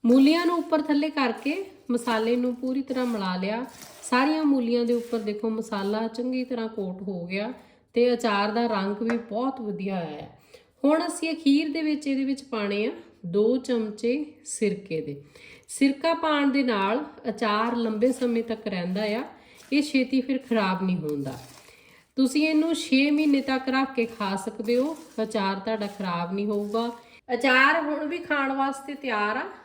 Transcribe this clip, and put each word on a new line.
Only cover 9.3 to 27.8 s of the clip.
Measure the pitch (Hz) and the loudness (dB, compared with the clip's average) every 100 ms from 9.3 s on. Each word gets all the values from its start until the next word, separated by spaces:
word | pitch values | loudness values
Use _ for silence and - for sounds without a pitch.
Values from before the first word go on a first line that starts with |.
| 208 262 262 | -4 -4 -4
ਵਧੀਆ | 214 180 190 190 | -6 -6 -4 -4
ਆਇਆ | 160 | -6
ਹੈ। | 147 - - _ - _ _ 277 | -10 -16 -20 _ -20 _ _ 2
ਹੁਣ | 320 339 | 4 2
ਅਸੀਂ | 330 320 | -4 -4
ਅਖੀਰ | 320 277 285 311 | 0 4 4 2
ਦੇ | 302 | -2
ਵਿੱਚ | 311 294 277 | -2 -2 -2
ਇਹਦੇ | 269 269 | -2 -2
ਵਿੱਚ | 269 | -4
ਪਾਉਣੇ | - 220 202 202 226 | -4 -4 -2 0 -2
ਆ | 339 - _ 180 | -4 -16 _ -2
ਦੋ | 185 220 254 | 2 4 2
ਚਮਚੇ | 254 240 214 208 233 269 294 - - | 0 -2 -2 -2 -2 -2 -4 -12 -14
ਸਿਰਕੇ | - 208 180 - 160 | -2 -2 -2 -6 -6
ਦੇ। | 143 143 - - - - _ | -6 -10 -14 -20 -20 -20 _
ਸਿਰਕਾ | - 277 277 330 | 2 2 2 0
ਪਾਉਣ | 330 320 294 277 | 0 2 2 2
ਦੇ | 269 | 2
ਨਾਲ | 254 208 196 240 302 - 247 | 2 2 2 0 -2 -8 -8
ਅਚਾਰ | - 220 208 233 240 | -2 0 0 0 0
ਲੰਬੇ | 226 214 247 | -2 2 2
ਸਮੇਂ | 247 247 226 | 2 0 0
ਤੱਕ | 226 214 - | -2 -4 -4
ਰਹਿੰਦਾ | 190 175 185 | -4 -2 -2
ਆ, | 214 214 302 - - - - | -2 -2 -4 -14 -20 -20 -2
ਇਹ | 285 | 0
ਛੇਤੀ | 294 269 254 262 | 2 0 2 0
ਫਿਰ | 254 262 | 0 -4
ਖਰਾਬ | - 226 190 185 | 0 0 2 0
ਨਹੀਂ | 190 180 | 0 0
ਹੁੰਦਾ। | 151 143 135 123 - - - - - - _ - | -2 -4 -6 -8 -16 -20 -20 -20 -20 -20 _ 0
ਤੁਸੀਂ | 262 269 311 | 2 4 2
ਇਹਨੂੰ | 311 320 320 | 4 2 0
ਛੇ | - 262 285 | 2 2 4
ਮਹੀਨੇ | 294 311 277 | 4 4 2
ਤੱਕ | 269 262 262 | 2 -2 0
ਰੱਖ | 262 269 262 | 0 0 0
ਕੇ | 226 | -4
ਖਾ | - 202 196 | -2 -4 -4
ਸਕਦੇ | 226 214 220 240 | -6 -8 0 2
ਹੋ, | 285 320 - - | 0 -4 -12 -6
ਅਚਾਰ | 220 220 196 196 | -2 0 0 -2
ਤੁਹਾਡਾ | 220 220 202 | -4 -4 -4
ਖਰਾਬ | - 190 170 175 | -6 -4 -4 -4
ਨਹੀਂ | 196 208 | -4 -2
ਹੋਊਗਾ। | 208 208 226 233 - - - - | -2 -2 -2 -2 -6 -18 -20 -4
ਅਚਾਰ | 247 262 254 277 330 | 0 4 6 6 4